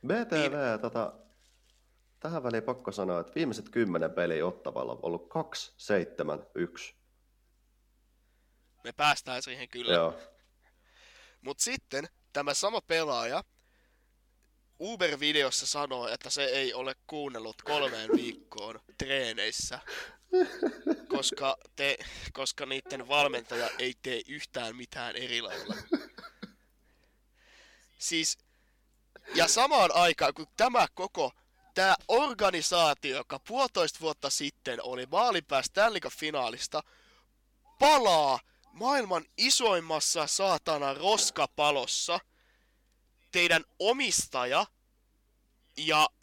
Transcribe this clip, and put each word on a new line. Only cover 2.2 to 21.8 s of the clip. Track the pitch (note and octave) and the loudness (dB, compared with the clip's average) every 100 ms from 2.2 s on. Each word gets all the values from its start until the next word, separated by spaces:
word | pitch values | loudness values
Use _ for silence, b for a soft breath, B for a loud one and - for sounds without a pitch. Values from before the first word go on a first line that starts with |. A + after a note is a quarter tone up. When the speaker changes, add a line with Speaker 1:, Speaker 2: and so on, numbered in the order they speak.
Speaker 1:
tähän | D#3 E3 | -6 -4
väliin | B2 A2+ | -2 -2
pakko | A2 B2 - | -2 -6 -6
sanoa, | G2+ F#2+ F2 | -4 -2 -2
että | E2+ - | -4 -4
viimeiset | D#3+ A2 - | -4 -4 -6
kymmenen | A#2+ A2 E2+ E2 | 0 0 2 0
peliä | F2 E2+ D#2+ E2+ | 0 0 0 -2
Ottavalla | F2+ - - B1+ | -4 -8 -6 -6
on | B1 | -6
ollut | - E2+ - | -6 -6 -6
kaksi | E3 D#3+ - - _ | -6 -6 -8 -12 _
seitsemän | - G2+ E2+ - D2+ D2 - - | -2 0 0 -6 -6 -6 -8 -6
yksi. | F2 - - _ _ _ _ _ _ _ _ _ _ _ _ _ _ _ _ _ _ _ | -6 -6 -18 _ _ _ _ _ _ _ _ _ _ _ _ _ _ _ _ _ _ _
Speaker 2:
Me | A#2 | -18
päästään | - D3 C#3 - B2+ | 0 2 2 -2 -8
siihen | B2+ B2+ B2 | -8 -12 -12
kyllä. | B2 A#2+ | -10 0
Speaker 1:
Joo. | F2 E2 - - _ _ _ _ _ b b b b b b | 2 2 -2 -18 _ _ _ _ _ b b b b b b
Speaker 2:
Mut | C3 C#3 | -12 -4
sitten | - B3+ _ C3+ D#3 _ _ | -4 -4 _ -8 -8 _ _
tämä | - C#3+ | -4 -2
sama | C#3+ G3 A3+ | 0 0 -2
pelaaja | - E3 D#3 B2 A#2 D3 - _ _ _ _ _ _ _ _ _ _ _ _ _ | -2 -2 0 -2 -2 -4 -6 _ _ _ _ _ _ _ _ _ _ _ _ _
Uber-videossa | F3+ A3+ F3 C#3+ D3+ D3+ C3+ - - | -10 -2 -2 0 0 2 2 0 -2
sanoo, | D3+ D3 B2+ A#2+ | -2 -2 -4 -6
että | A#2+ B2+ | -8 -6
se | D3 C3+ | -4 0
ei | C3 C3 | 0 0
ole | A#2+ C3 C3 _ | -2 -6 -8 _
kuunnellut | D#3 C#3+ B2 A2 A2+ | -10 -8 -8 -12 -12
kolmeen | - D3 C#3 B2 - A3 | -4 -2 0 -4 0 0
viikkoon | A#2+ - - - G#2 A2 _ _ | 0 -10 -16 -14 -12 -14 _ _
treeneissä, | C#3 C3+ B2 A2 G#2+ - - C3+ - B B B _ F#4 F4+ - - - - E4 - | -2 -2 -2 -2 -4 -4 -6 -8 -12 B B B _ 2 2 0 -4 -4 -4 -4 -2
koska, | - - - C3+ C3+ - | -2 -2 -2 -2 -2 -6
te, | - | -4